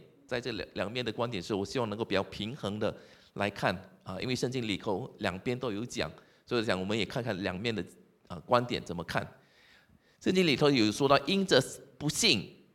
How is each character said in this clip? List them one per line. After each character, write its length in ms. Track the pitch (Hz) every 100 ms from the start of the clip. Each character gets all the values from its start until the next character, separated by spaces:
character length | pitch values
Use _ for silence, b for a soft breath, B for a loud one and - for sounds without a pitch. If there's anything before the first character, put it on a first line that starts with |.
| - _ -
在 140 | 123
这 120 | 127
两， 160 | 101 -
两 180 | - 98
面 140 | 123
的 80 | 117
观 180 | 101 120
点 120 | 110
时， 100 | 85
我 100 | 104
希 140 | 101 135
望 80 | 113
能 80 | 104
够 40 |
比 120 | 113
较 80 | 95
平 320 | 98 - 104 139
衡 220 | 104 104
的 180 | 107 - B B B
来 160 | - 101
看， 260 | - 131 92 - -
啊， 160 | - 92
因 40 | 120
为 80 |
圣 160 | 127 131
经 160 | 131 113
里 120 | 95
头 360 | - 95 131 -
两 200 | 104 90
边 160 | 120 123
都 120 | 127
有 140 | 101
讲， 260 | 117 117 80 - B B B
所 120 | 123
以 60 |
讲 160 | 110 92
我 40 |
们 140 | 95 113
也 60 |
看 180 | 95 135
看 200 | 120 95
两 180 | 95 90
面 140 | 117
的， 100 | 107 80 - - _ -
啊， 120 | 87 -
观 180 | 123
点 180 | 120 95
怎 140 | - 87
么 80 |
看。 220 | 85 - - - b b b b b b b b
圣 160 | -
经 120 | 190 175
里 100 | 127
头 140 | 147
有 200 | 139 107
说 160 | 104 139
到， 120 | 139 -
因 200 | 190 190
着 160 | 160 - - - -
不 100 | 147
信， 420 | - 220 120 76 - _